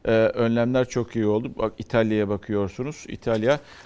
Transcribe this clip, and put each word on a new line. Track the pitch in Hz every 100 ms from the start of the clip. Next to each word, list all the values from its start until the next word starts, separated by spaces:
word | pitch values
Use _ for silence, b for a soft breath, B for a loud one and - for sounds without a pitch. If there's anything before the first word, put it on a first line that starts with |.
| -
e, |
önlemler | 113 110 - 117 117 120 127 127
çok | 123 117 120
iyi | 107
oldu. | 107 131 -
Bak, | 110 -
İtalya'ya | 104 120 113 107 104
bakıyorsunuz. | 101 - 104 98 - 131 151 -
İtalya, | 120 - 110 113 143 B B